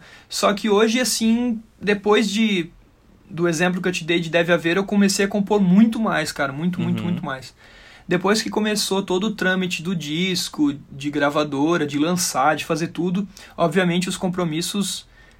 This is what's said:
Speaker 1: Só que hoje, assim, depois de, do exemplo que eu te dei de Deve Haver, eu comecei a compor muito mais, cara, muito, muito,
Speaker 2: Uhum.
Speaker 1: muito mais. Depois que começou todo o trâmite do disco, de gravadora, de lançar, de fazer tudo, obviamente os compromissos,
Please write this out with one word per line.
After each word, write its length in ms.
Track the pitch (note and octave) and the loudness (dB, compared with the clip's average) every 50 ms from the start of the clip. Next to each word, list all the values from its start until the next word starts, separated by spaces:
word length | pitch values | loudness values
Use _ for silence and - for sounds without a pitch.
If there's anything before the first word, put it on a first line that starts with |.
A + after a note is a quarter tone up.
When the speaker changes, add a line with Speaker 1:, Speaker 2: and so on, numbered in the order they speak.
| - - - - - _ | -12 -20 -20 -20 -18 _
Speaker 1:
Só 240 | - - - G3 G#3 | -6 0 0 0 0
que 160 | G3+ - A3 | 0 0 2
hoje, 300 | G3 G3+ A3+ A3+ A3 B3+ | 4 4 4 4 4 2
assim, 640 | B3+ - - - A3+ A3+ A3+ A#3+ B3 B3 A3+ A3 - - _ _ | 0 0 0 0 2 2 2 2 2 0 -2 -4 -6 -12 _ _
depois 480 | F3+ G3 G#3 G3+ - G#3 G#3 B3 A#3 F#3+ | -2 -2 -2 0 2 4 4 4 4 2
de, 400 | G3 A3 A3+ G#3+ G3 F3 E3 - - - - _ _ _ _ _ _ _ _ - | 2 2 2 2 2 0 -2 -4 -8 -16 -20 _ _ _ _ _ _ _ _ -12
do 180 | - D#3 F3 E3+ | -4 -2 0 0
exemplo 320 | E3 D3+ F3+ F3+ F3+ F#3 | 2 2 2 0 0 0
que 60 | F3+ F#3+ | -2 -2
eu 40 | |
te 120 | F3 - D#3+ | -2 -2 -2
dei 140 | D#3 E3+ F3 | -2 -2 -2
de 100 | E3+ D#3+ | 0 0
Deve 240 | D#3+ E3+ E3+ E3 F3 | 0 0 2 4 2
Haver, 240 | E3 E3 E3 F3 F#3+ | 2 2 2 0 0
eu 80 | G3 | 0
comecei 400 | G3 G#3 G3+ G3+ G3 G3 - G3 | 0 2 4 4 4 4 2 0
a 20 | G3+ | 0
compor 320 | - G#3 G3+ - G#3+ G#3 | 0 -2 0 0 2 2
muito 400 | G3 F3 F#3 G3+ A#3 A3+ A3+ A3+ | 4 6 8 8 6 6 4 0
mais, 320 | A3 F#3+ E3+ D#3 D#3 - | -2 -2 0 -2 -2 -4
cara, 220 | - - C#3+ C#3 C3+ | -4 -4 -4 -4 -4
muito, 260 | C#3+ E3 F3+ F3 - | -4 -4 -4 -2 -2
muito, 200 | E3+ F3 F3 - | -2 -2 -2 -2
Speaker 2:
Uhum. 60 | - | -2
Speaker 1:
muito 200 | F3 F3 - - | -4 -4 -4 -4
mais. 280 | C#3+ C3+ C3 B2+ - - _ - - - - - - - - - - | -8 -10 -10 -12 -16 -20 _ -20 -20 -20 -20 -20 -20 -20 -20 -4 -2
Depois 340 | F3 F3 F3+ F#3+ G#3+ A3 | -2 0 2 2 2 2
que 80 | - G3+ | 0 -2
começou 540 | G3+ G#3+ G#3+ G#3+ G#3 G#3+ - - F#3+ G3 F#3+ | -2 -2 0 0 0 -2 -2 -2 -2 -2 -2
todo 220 | - F3+ F3+ G3 A3 | -2 -2 -2 0 -2
o 40 | |
trâmite 520 | - - F3+ F#3 F#3 F#3 F#3 F3+ - - D#3 | -4 -2 0 0 0 0 0 -2 -4 -6 -4
do 100 | F3 G3 | -4 -4
disco, 800 | E3+ D3 D3 D3+ E3 F#3 F#3+ F3+ F3 - - - - D3+ C#3+ C#3+ C#3+ - - | -4 -4 -4 -4 -2 -2 -2 -2 -4 -4 -6 -2 0 0 0 0 -4 -10 -16
de 200 | - C#3 C#3 D3 | -16 -10 -8 -6
gravadora, 760 | C#3+ D3 C#3+ C#3+ C#3+ D#3 D3+ D3 C#3 C3+ D3 D#3+ F3 E3+ D3+ | -2 0 0 0 2 0 -2 0 0 0 0 2 2 0 0
de 140 | C#3+ C#3+ C#3+ | -2 0 0
lançar, 560 | D3+ E3+ F3+ F3 - - - C3+ C3+ D3+ D#3 | 0 0 0 0 -2 -2 0 2 2 2 2
de 80 | C#3+ - | 0 -2
fazer 240 | - E3 D#3 E3+ E3 | -4 -4 -4 -4 -4
tudo, 380 | - D3+ E3+ F#3 F3 G#3 G#3 - - - - - - - | -4 -4 -4 -2 -2 -2 -4 -6 -10 -16 -20 -20 -4 -2
obviamente 500 | E3+ E3+ D3+ F#3+ F#3 F3 E3+ F3+ F3+ F#3+ | -2 0 2 2 2 2 2 0 0 -2
os 80 | F#3 | -4
compromissos, 880 | - - F3+ F3 F3+ F3+ E3 D3+ D#3+ E3+ - - G3+ G3 F#3 - - - - - - - - - _ | -4 -4 -4 -2 -2 -2 -2 -2 -4 -4 -4 -4 -4 -4 -4 -6 -8 -12 -16 -20 -20 -20 -20 -20 _